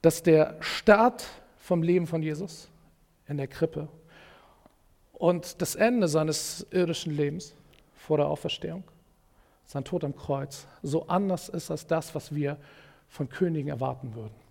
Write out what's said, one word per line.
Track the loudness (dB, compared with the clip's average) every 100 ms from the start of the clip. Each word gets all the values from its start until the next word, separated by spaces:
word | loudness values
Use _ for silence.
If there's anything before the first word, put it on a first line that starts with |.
dass | 4 4
der | 6 6 6 0
Start | -6 -2 6 8 8 2 -14 -16 -20 _
vom | -2 0
Leben | 4 2 2
von | -2
Jesus | -4 -4 -8 -12 -20 -20 _ _ _ _ _
in | -6
der | -6
Krippe | -2 -2 -2 -10 -14 -20 -20 -20 -20 -20 _ -20 _ _ _ _
und | 0 2 2 -2 -6
das | -6
Ende | 2 2 4 2
seines | 2 0 -2 -4 -10 -4
irdischen | 0 0 0 -4
Lebens | 0 0 -2 -12 -20 -20 _ _
vor | _ -2 2
der | 2
Auferstehung, | 0 -4 -6 -8 -10 -14 _ _ _ _ _ _ _ _
sein | -10
Tod | -6 -4
am | -4 -8
Kreuz, | -4 -4 -4 -12 -18 -12
so | -4 -4 0
anders | 0 2 -2 -4
ist | -8 -6
als | -8 -2
das, | -2 -2
was | -10 -6
wir | -4 -4 -4 -12 -20 -20 _ _
von | -8 -8
Königen | 0 0 0 -4
erwarten | -4 -4 -4 -8
würden. | -10 -12 -16 _